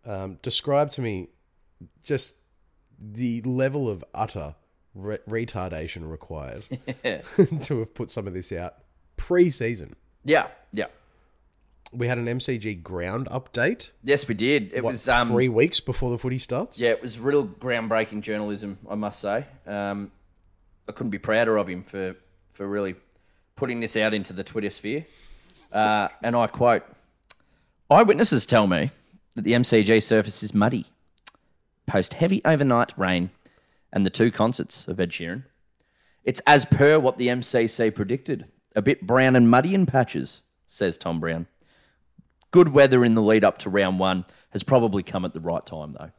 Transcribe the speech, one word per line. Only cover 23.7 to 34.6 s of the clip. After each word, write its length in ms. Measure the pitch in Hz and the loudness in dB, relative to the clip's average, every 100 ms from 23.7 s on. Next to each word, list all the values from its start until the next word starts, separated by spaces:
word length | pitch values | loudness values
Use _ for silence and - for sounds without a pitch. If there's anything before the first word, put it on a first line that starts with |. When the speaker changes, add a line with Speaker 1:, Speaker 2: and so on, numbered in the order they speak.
| 117 | -4
Speaker 2:
this 180 | 113 113 | -4 0
out 160 | 107 | 0
into 180 | 107 95 | 0 -6
the 100 | 92 | -12
Twitter 280 | 95 113 101 | -10 -6 -8
sphere. 360 | - 101 143 160 _ - - _ _ _ | -8 -8 -8 -8 _ -20 -20 _ _ _
Uh, 380 | 104 107 107 101 - | -2 0 0 -2 -6
and 100 | 117 | -2
I 140 | 120 110 | 0 -2
quote, 340 | - 120 113 - - _ _ _ - _ _ _ _ _ | 2 2 2 -2 -20 _ _ _ -18 _ _ _ _ _
"Eyewitnesses 580 | 160 226 143 123 131 - | 6 6 4 4 2 4
tell 200 | 117 101 | 4 4
me 240 | 87 107 - _ _ _ | 2 -2 -6 _ _ _
that 80 | - | -8
the 100 | 107 | 0
M 100 | 120 | 2
C 180 | 123 113 | 4 4
G 160 | 104 110 | 6 4
surface 440 | - 110 104 - | 4 2 0 -6
is 100 | 107 | -2
muddy, 320 | 104 107 127 - _ _ _ - _ _ _ _ _ - | 0 0 0 -8 _ _ _ -20 _ _ _ _ _ -4
post 260 | 101 90 | -2 -2
heavy 300 | - 170 190 | -2 0 2
overnight 480 | - 156 139 120 117 - | 2 2 4 2 0 -2
rain 320 | 95 90 92 _ _ _ _ _ _ | -2 0 -2 _ _ _ _ _ _
and 140 | 95 | -2
the 60 | 98 | 0
two 200 | - 117 | 2 0
concerts 560 | - 110 120 | 2 0 0